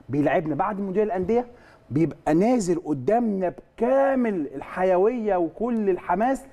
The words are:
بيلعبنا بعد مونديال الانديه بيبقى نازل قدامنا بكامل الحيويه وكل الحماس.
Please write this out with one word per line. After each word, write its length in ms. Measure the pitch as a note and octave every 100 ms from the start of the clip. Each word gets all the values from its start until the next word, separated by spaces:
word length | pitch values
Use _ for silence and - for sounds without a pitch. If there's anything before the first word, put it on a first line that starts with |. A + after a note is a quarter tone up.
| -
بيلعبنا 460 | C#3 C#3 E3+ D#3
بعد 260 | C#3+ F#3+ G3
مونديال 260 | G3 F#3 G#3+
الانديه 400 | F#3 F3+ A#3 A#3+ - - - -
بيبقى 440 | C3 E3 - -
نازل 460 | D#3+ A3 B3+ F3+ D#3+
قدامنا 640 | D3+ D3 B2+ A3+ A3+ F#3+ F3+ - - -
بكامل 720 | A#3 C4+ C#4 C4 A#3 F#3+ C#3
الحيويه 840 | C#3 - F#3 F#3 F3+ G#3 B3 G#3+ F#3
وكل 540 | D#3+ - A#3 A3+ G3+
الحماس. 520 | F3+ - F#3 A3+ F3+ -